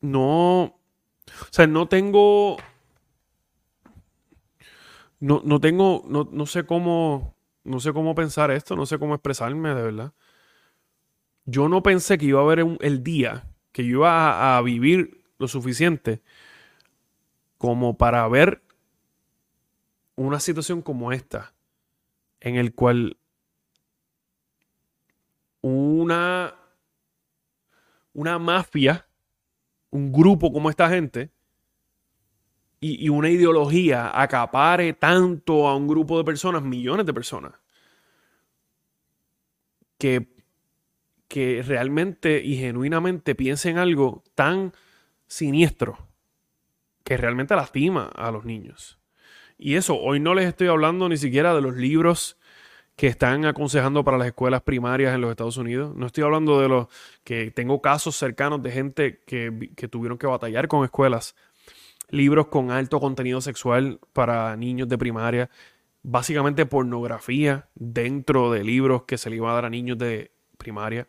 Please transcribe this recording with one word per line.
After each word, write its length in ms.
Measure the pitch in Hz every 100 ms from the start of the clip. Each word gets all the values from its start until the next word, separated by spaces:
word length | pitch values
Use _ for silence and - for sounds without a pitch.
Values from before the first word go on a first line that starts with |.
No, 600 | 147 135 131 160 175 180
o 100 | 170 _ _ _ _ _ - - -
sea, 160 | - 160
no 220 | 156 170
tengo, 720 | 190 196 202 208 208 202 165 - _ _ _ _ _ _ _ _ _ _ _ _ - _ _ _ _ _ _ - - - - _ _
no, 220 | 139 147
no 160 | - 147
tengo, 440 | 151 175 190 180 65
no, 220 | 139 147
no 140 | - 147
sé 220 | 175 160
cómo, 680 | 170 175 170 165 139 - - _ _
no 160 | - 127
sé 120 | 131
cómo 220 | 147 160
pensar 380 | 165 160 139 147
esto, 240 | 139 - 185
no 100 | 139
sé 140 | 151
cómo 160 | 147 147
expresarme, 580 | - 135 120 143 160
de 80 | 135
verdad. 320 | 113 107 123 _ _ _ _ _ _ _ _ _ _ _ _ _ -
Yo 220 | 127 147
no 140 | 185
pensé 380 | 185 185 - 190
que 80 | 147
iba 120 | 139
a 40 |
haber 200 | 147 160
un, 140 | 165 165
el 220 | 147 139
día 460 | 123 165 120 110 - - _
que 120 | -
yo 140 | 120 127
iba 360 | 160 165 156
a, 240 | 95 131 127
a 20 |
vivir 640 | 120 120 131 180 170 - _ _
lo 80 | 127
suficiente 760 | 135 127 123 170 160 - 110 _ _ - - _ _ _ _ _ _ _ _ _ _
como 400 | 120 120 123 113
para 300 | 120 120 113
ver 340 | 123 170 - _ _ _ _ _ _ _ _ _ _ _ _ _ _ _ -
una 240 | 135 143
situación 440 | 160 160 151 175
como 280 | 160 131 120
esta, 440 | 127 - 110 101 _ _ _ _ _ _ _ _ _
en 160 | 120 123
el 200 | 120 -
cual 420 | 123 120 113 - _ _ _ _ _ _ _ _ _ _ _ _ _ _ _ _ _ _ _ _ _ _ _ _
una, 920 | 135 131 143 156 170 170 175 180 175 - _ _ _ _ _ _ _ _ _ _ _ _ _ _ _
una 240 | - 151 170
mafia, 680 | 170 180 175 156 131 170 _ _ _ _ _ _ _ _ _
un 220 | 143 139
grupo 400 | 135 175 196 165
como 180 | 139 151
esta 200 | 151 170
gente, 420 | 180 151 123 143 _ _ _ _ _ _ _ _ _ _ _ _ _ _ _
y, 260 | 156 151 156
y 40 |
una 200 | 147 156
ideología 880 | 175 170 160 147 165 180 127 117 -
acapare 720 | 135 131 117 131 151 175 170
tanto 760 | 156 147 180 180 170 - 156 143
a 80 | 139
un 120 | 143
grupo 300 | 156 151 165
de 60 |
personas, 380 | 160 147 185 170
millones 440 | 139 123 123 175 190
de 80 |
personas, 400 | 117 120 107 69 - _ _ _ _ _ _ _ _ _ _ _ _ _ _ _ _ _ _ _ _ _ _ _ _
que, 300 | 139 127 113 _ _ _ _ _ _ _ _ _ _
que 360 | - 131 120 123
realmente 800 | 135 131 147 180 175 170 151
y 140 | - 135
genuinamente 760 | 127 120 135 165 175 180 -
piensen 440 | 131 131 143 180 170
algo 460 | 180 160 135 - _ -
tan 380 | 143 185 190 - _ _ _ _ _
siniestro 720 | - 151 143 165 - 107 - - _ _ _ _ _ _ _ _ _
que 140 | - 127
realmente 380 | 117 120 139 202
lastima 520 | 135 135 156 180 98
a 180 | - 113
los 140 | 113 113
niños. 540 | 110 - - - _ _ _ _ - - _
Y 180 | 143 151
eso, 200 | 185 147
hoy 240 | 147 143
no 160 | 156 185
les 100 | 180
estoy 200 | 165 180
hablando 420 | 160 156 175 180
ni 80 | 160
siquiera 380 | 139 127 165 165
de 60 |
los 140 | 135 127
libros 600 | 127 156 170 170 - - _ - - - _ -
que 120 | 139
están 380 | 117 127 135 156
aconsejando 580 | 143 143 143 135 143
para 140 | 139 131
las 100 | 123
escuelas 340 | - 127 127
primarias 540 | - 131 120 131 135 127
en 60 |
los 80 | 120
Estados 260 | 113 113 120
Unidos. 380 | 117 123 147 -
No 120 | 123
estoy 160 | -
hablando 360 | 147 156 156 143
de 80 | 135
los 200 | 127 120 - - _
que 280 | - 117 110
tengo 300 | - 123 139
casos 340 | 139 147 165 147
cercanos 460 | 139 113 143 147
de 100 | 127
gente 520 | 127 139 131 143 - -
que, 460 | 127 117 113 113 -
que 120 | 123
tuvieron 300 | 120 117 120
que 100 | 143
batallar 400 | 127 117 113 147
con 160 | 151
escuelas. 520 | 131 - 135 117 - _ _ _ _ - - _ -
Libros 380 | 143 139 151 151
con 240 | 156 127
alto 280 | 123 131 143
contenido 400 | 139 131 127 127
sexual 580 | 131 120 127 120 135 107 _
para 420 | - 120 117 113 110
niños 320 | 120 123 127
de 80 | 123
primaria. 520 | 123 113 117 120 123 _ - _ _ _
Básicamente 640 | 139 123 123 147 143 143 147
pornografía 1040 | 139 127 120 117 113 - 127 147 139 - -
dentro 760 | 120 117 117 139 131 131 120
de 120 | 113
libros 400 | 104 123 135 127
que 140 | - 127
se 120 | -
le 60 | 113
iba 160 | 113
a 40 | 117
dar 100 | 120
a 40 |
niños 280 | 117 123 120
de 340 | 120 110 - _ _ _
primaria. 500 | - 104 107 113